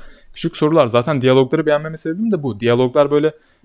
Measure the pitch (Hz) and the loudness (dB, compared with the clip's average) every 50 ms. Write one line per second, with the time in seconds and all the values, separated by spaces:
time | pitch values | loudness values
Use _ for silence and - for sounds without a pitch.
0 | - - - - - - - - - 160 - - 156 151 160 160 135 117 117 120 | -20 -20 -20 -20 -20 -20 -12 -8 -8 -6 -2 -2 0 2 4 2 2 4 2 0
1 | 120 165 151 135 117 131 131 135 131 127 156 156 151 151 147 147 156 160 160 156 | 0 0 -2 0 2 4 4 4 4 2 0 -2 0 0 -2 -2 -2 -8 -12 -10
2 | - 160 165 190 226 233 202 160 143 131 104 101 113 117 120 120 127 123 123 151 | -8 -8 -6 -4 -2 -2 -2 -2 -2 -6 -6 -2 0 0 2 2 2 2 2 2
3 | 143 139 147 147 151 156 151 _ _ _ _ _ | 2 2 2 0 0 0 -4 _ _ _ _ _